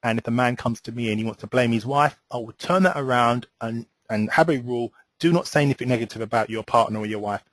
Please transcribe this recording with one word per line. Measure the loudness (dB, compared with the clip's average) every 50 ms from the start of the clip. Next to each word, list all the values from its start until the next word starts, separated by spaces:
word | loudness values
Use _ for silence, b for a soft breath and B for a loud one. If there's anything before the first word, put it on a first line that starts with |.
and | 0 0 -2 -2
if | -2
the | -2
man | 0 2 2 2 0
comes | 0 -4 -4 -4 -4
to | _ -14
me | -10 -6 -4 -2
and | -2 -2
he | -2
wants | -4 -6 _
to | -12
blame | -4 0 0 2 2
his | 2 0 0
wife, | 0 0 2 2 2 0 _ _ _
I | -8 -8
would | -8 -8 -12 _
turn | -2 0 2 4 4
that | 4 2 0
around | -2 0 2 4 4 4 4 2 -2 _ _ _
and, | -8 -8 -6 -8 -10 _ _ _ _ _
and | -2 -2 -2 0
have | 2 2 2 4
a | 2 -2
rule, | -2 -4 -4 -4 -4 -4 b b b b _ _
do | 0 2
not | 2 2 0
say | 2 2 2
anything | 4 4 2 0 0 -2
negative | 0 0 -2 -4 -6 -10
about | -8 -2 0 0 0 0
your | -4 -8 -8
partner | 2 4 4 4 4 0 -4
or | -4
your | -4 -6 -6
wife. | -4 -4 -6 -6 _ _